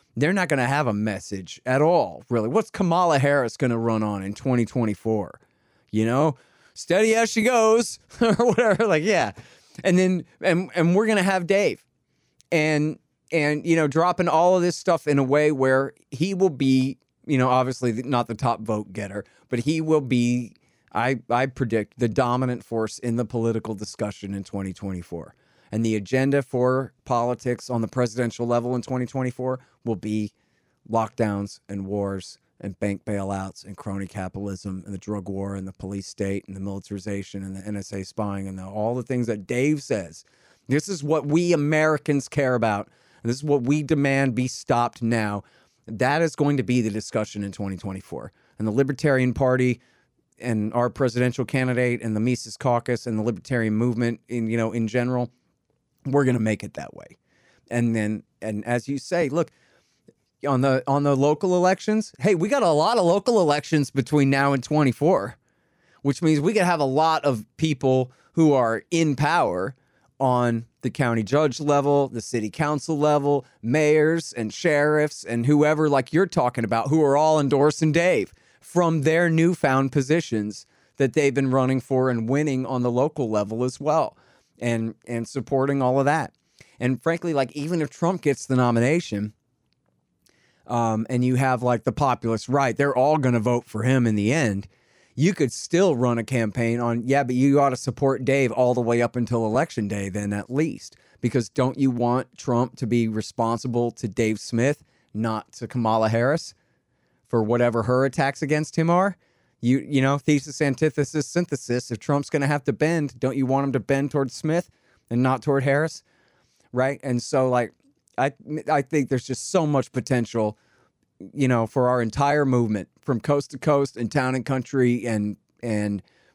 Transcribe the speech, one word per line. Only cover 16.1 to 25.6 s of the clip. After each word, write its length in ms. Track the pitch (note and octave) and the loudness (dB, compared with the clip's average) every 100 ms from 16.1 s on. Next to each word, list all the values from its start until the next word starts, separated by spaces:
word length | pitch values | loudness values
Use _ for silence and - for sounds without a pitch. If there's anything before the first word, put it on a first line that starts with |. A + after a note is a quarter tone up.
| A#2+ F#3 | -4 -2
will 160 | F#3+ F#3+ | 2 0
be, 480 | C3 C3+ C3 C3 - _ _ - | 2 4 4 2 -4 _ _ -2
you 120 | C#3 | 0
know, 120 | B2+ | 2
obviously 420 | B2+ B2+ B2+ B2+ | 2 0 -2 -2
the, 120 | A2 | -2
not 240 | B2 B2+ A#2+ | -2 -2 -2
the 80 | A2 | -2
top 260 | B2 G#2+ | -2 -2
vote 300 | A2 G#2+ G2+ | -2 -4 -6
getter, 320 | F#2+ G#2 G2+ - _ _ | -10 -10 -10 -12 _ _
but 100 | A#2+ | -4
he 220 | B2 D#3+ | 0 -2
will 200 | D#3 D#3 | 0 0
be, 520 | C3 B2 A#2+ B2 A#2+ - _ _ _ | 2 0 2 0 -4 -14 _ _ _
I, 280 | - A#2+ C3 - | -2 -2 -2 -2
I 160 | A#2+ C3+ | 0 0
predict, 520 | B2+ B2 A2+ B2 - | -2 -2 -2 -4 -2
the 100 | A#2+ | -2
dominant 560 | G#2 B2 B2 C3 B2 - | 0 0 0 -2 -4 -6
force 340 | A2+ A2 - | -4 -4 -6
in 160 | A#2+ A#2 | -4 -2
the 80 | |
political 500 | A2 A#2+ A2+ A2 A2 | -2 -2 -2 -2 -4
discussion 600 | G#2 G#2 - G#2 - G2+ | -8 -10 -6 -8 -6 -8
in 100 | G2 | -8
twenty 300 | G2 G2 G2 | -8 -8 -8
twenty-four. 640 | F2+ G2+ F#2 E2+ E2+ - _ _ _ | -8 -8 -8 -10 -12 -14 _ _ _